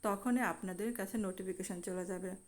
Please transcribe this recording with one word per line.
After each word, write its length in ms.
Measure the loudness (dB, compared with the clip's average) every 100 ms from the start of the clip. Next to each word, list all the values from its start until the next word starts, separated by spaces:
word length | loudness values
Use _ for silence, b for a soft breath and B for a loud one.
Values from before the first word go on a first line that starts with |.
| 2
তখনই 360 | 2 4 4 4
আপনাদের 380 | 2 -2 0 -2 0
কাছে 160 | -2 0 0
নোটিফিকেশন 520 | -2 -4 -4 -2 -4 -2
চলে 160 | -2 -2
যাবে। 200 | -2 -4 -6